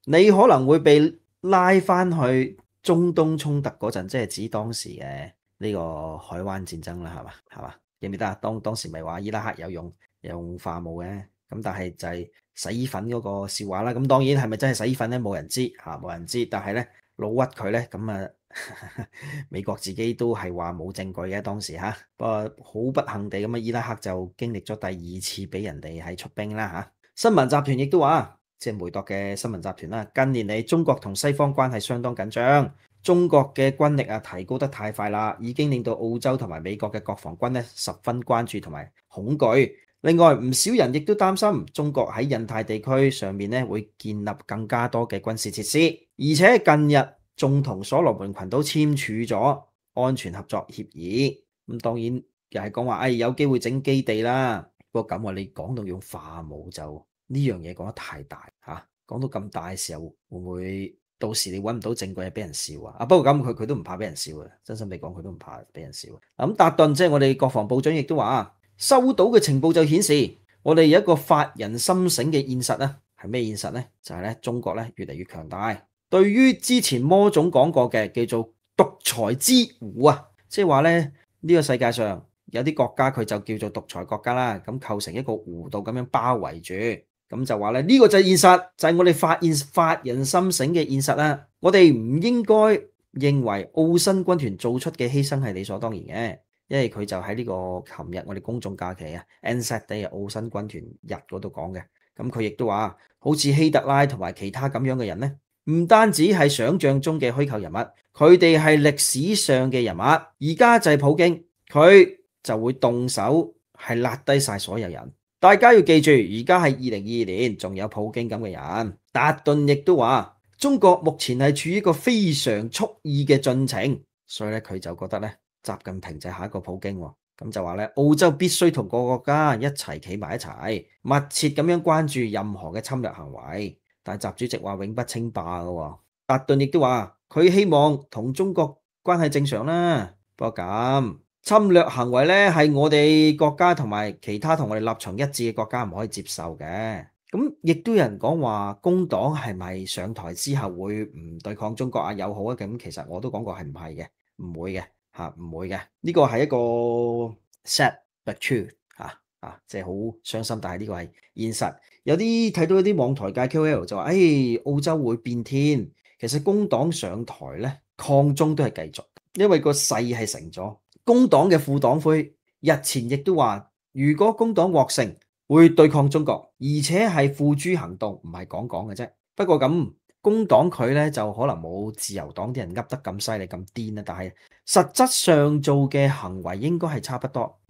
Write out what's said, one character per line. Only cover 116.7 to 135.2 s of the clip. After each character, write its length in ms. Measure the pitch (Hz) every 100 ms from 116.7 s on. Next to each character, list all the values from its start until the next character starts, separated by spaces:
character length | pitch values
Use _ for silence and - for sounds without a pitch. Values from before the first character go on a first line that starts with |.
二 40 | 123
零 240 | 127 101
二 200 | 101 117
二 20 |
年， 320 | 98 92 123 95
仲 180 | 95
有 140 | 95 101
普 220 | 107 107
京 160 | 117 117
咁 100 | 107
嘅 100 | 113
人。 460 | - 71 101 110 - _
達 200 | 120 147 147
頓 240 | - 147 143
亦 60 | 143
都 200 | 143 165
話， 400 | 113 127 98 _ _ -
中 200 | 285 262
國 220 | 185 180
目 140 | 156 151
前 200 | - 123
係 160 | 139
處 140 | 143 160
於 20 |
一 60 | 196
個 120 | 190
非 400 | 147 247 226 185
常 220 | 143 127 104 113
蓄 140 | - 214 -
意 220 | 151 143
嘅 140 | 143 143
進 280 | 139 131 131
程， 340 | 104 131 131 _ _ -
所 200 | - 107
以 40 |
呢， 100 | 110
佢 180 | - 95
就 160 | 87
覺 140 | 87 -
得 100 | 101
呢， 100 | 107 - _ _
習 160 | - 98
近 160 | - 92
平 180 | 85 76
就 100 | 87
係 100 | 87
下 80 | 101
一 20 |
個 100 | 98
普 180 | 95 95
京 160 | 98 95
喎。 160 | 76 _ _ -
咁 120 | 110
就 140 | 104
話 80 | 87
呢， 120 | 95 107 -
澳 180 | 143
洲 160 | 151 180
必 160 | 143 180
須 240 | - 175
同 160 | 160 101
各 120 | 120
個 60 | 123 123
國 60 | -
家 300 | 151 151 113
一 80 | 139
齊 300 | 143 - 78
企 180 | - 101
埋 180 | 80
一 40 | 113
齊， 460 | - - 87 107 - _
密 260 | 120 143 143
切 180 | - 151
咁 140 | 147
樣 160 | 165 175
關 260 | 170 156 151
注 240 | 139 113
任 220 | 104 104
何 160 | 95 80
嘅 140 | 101
侵 180 | - 131
略 100 | 113
行 220 | - 73
為。 460 | 67 65 92 101 - _ _
但 160 | - 101
係 100 | 98
習 40 |
主 120 | - 120
席 160 | 117
話 120 | 98
永 200 | 95 98
不 80 | 113
稱 260 | 117 117